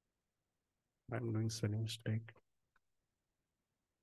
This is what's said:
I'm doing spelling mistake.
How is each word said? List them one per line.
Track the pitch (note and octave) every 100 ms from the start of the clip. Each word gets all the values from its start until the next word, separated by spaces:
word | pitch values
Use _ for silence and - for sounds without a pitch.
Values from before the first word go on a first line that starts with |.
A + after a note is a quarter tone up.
| _ _ _ _ _ _ _ _ _ _ -
I'm | A#2 A#2
doing | A2 A2
spelling | - A2 G#2+
mistake. | A2+ - - A2 A2+ - _ _ _ _ _ _ _ _ _ _ _ _ _ _ _ _